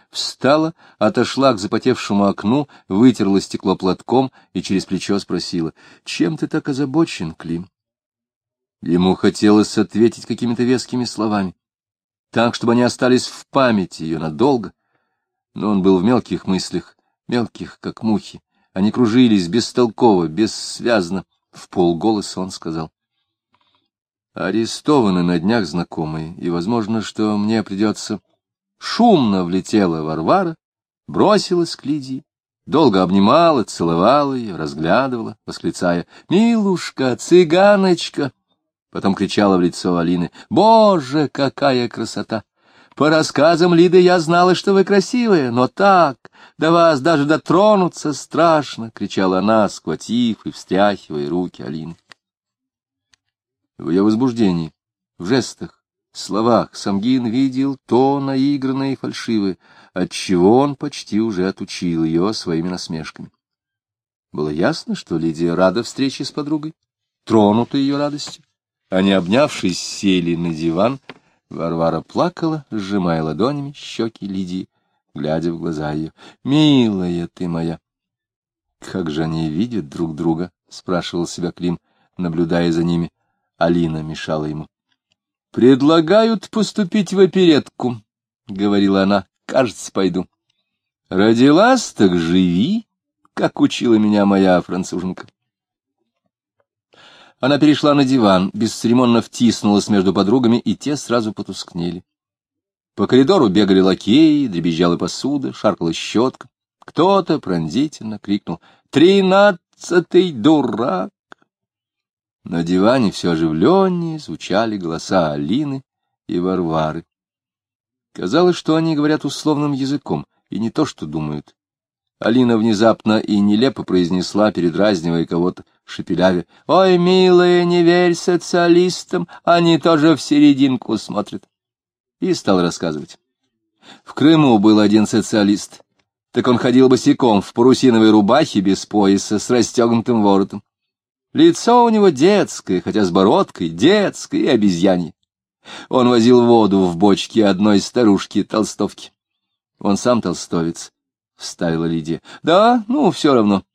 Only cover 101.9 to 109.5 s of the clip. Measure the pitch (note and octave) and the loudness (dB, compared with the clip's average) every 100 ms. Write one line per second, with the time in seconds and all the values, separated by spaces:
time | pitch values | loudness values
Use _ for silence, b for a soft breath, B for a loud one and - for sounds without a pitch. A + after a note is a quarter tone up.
101.9 | F2 - _ _ _ _ _ _ _ _ | -8 -14 _ _ _ _ _ _ _ _
102.9 | - G2+ B2+ C#3 G3 A2+ F#2 G2 F#2+ F#2+ | -4 2 4 4 4 4 2 4 4 4
103.9 | F2 - C3+ D#3+ D3 C3 F2 E2+ D#2+ F2 | 0 2 4 4 4 -2 -4 -2 0 0
104.9 | E2+ F2 - C3+ C#3+ C3 - G#2+ F#2 E2 | 0 -4 -6 -6 -4 -6 -4 -4 -2 -4
105.9 | E2 - G#2 B2+ - - _ _ _ - | -6 -4 0 0 -4 -16 _ _ _ -8
106.9 | - F3+ G3 F3+ D#3 - F2 D#2 F#2 D3+ | 0 2 2 0 -4 -4 -4 -2 -2 -4
107.9 | - A2 G#2+ - G#2 - - b b _ | -6 -12 -10 -4 -4 -4 -12 b b _
108.9 | C#3+ E3+ G3 F#3 G3 G#3 | 4 6 6 4 4 4